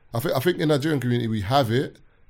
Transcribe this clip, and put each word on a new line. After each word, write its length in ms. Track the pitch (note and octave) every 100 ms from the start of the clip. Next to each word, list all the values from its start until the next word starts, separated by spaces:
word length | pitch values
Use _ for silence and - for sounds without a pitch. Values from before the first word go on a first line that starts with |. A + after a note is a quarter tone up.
| -
I 60 | A#2
think, 160 | D3+ C3+
I 20 |
think 200 | D#3 F3+
in 100 | D#3+
Nigerian 320 | D3 D3+ D3
community 260 | B2 A#2+ A#2
we 120 | A2
have 280 | F#2+ C3+ B2
it 260 | A2+ E3 - - _ -